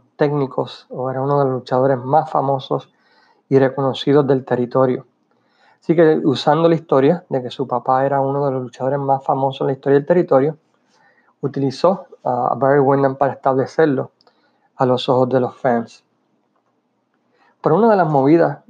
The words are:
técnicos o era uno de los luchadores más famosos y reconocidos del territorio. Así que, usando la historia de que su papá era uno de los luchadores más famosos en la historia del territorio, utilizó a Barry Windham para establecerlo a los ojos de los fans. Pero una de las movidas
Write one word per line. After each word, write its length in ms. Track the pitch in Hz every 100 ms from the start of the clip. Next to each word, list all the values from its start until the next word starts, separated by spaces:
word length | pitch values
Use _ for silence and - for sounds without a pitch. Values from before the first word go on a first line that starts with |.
| _ -
técnicos 720 | 147 147 135 139 127 - _
o 220 | 185 131
era 100 | 131
uno 180 | 139 143
de 60 | 135
los 80 | 131
luchadores 420 | - 127 135 131
más 320 | 127 151 151
famosos 600 | 151 139 135 - 135 - _ _ _ _ _ _
y 100 | 135
reconocidos 680 | 135 - 135 117 - 143 135
del 200 | 135 127
territorio. 600 | 123 120 135 131 127 - _ _ _ _ _ _ _
Así 140 | - 160
que, 260 | 160 156
usando 460 | 160 123 - 151 165
la 60 | 160
historia 500 | - 139 139 175 -
de 160 | 135
que 60 | 123
su 180 | - 123
papá 380 | 123 127 131 139
era 160 | 139
uno 240 | 135 139 143
de 80 |
los 100 | 131
luchadores 340 | 123 - 127 143
más 260 | 135 135
famosos 380 | - 139 135 131
en 60 | 143
la 60 |
historia 260 | 131 139 143
del 60 | 143
territorio, 520 | 180 170 135 143 156 _ _ _ _ _ _ _ _
utilizó 680 | 139 139 139 131 170 190 - -
a 320 | - 123 127 -
Barry 240 | 135 143
Windham 380 | 135 139 139 135
para 160 | 139
establecerlo 760 | - 139 131 127 - 160 135 123 _ _ _ _ _ _ -
a 80 | 127
los 240 | 123 -
ojos 180 | 127 127
de 140 | 131
los 160 | 123 -
fans. 480 | 131 120 117 - _ _ _ _ _ _ _ _ _ _ _ _ _ _ _ _
Pero 140 | - 160
una 140 | 226
de 80 | 202
las 120 | 160
movidas 500 | 147 135 170 151 147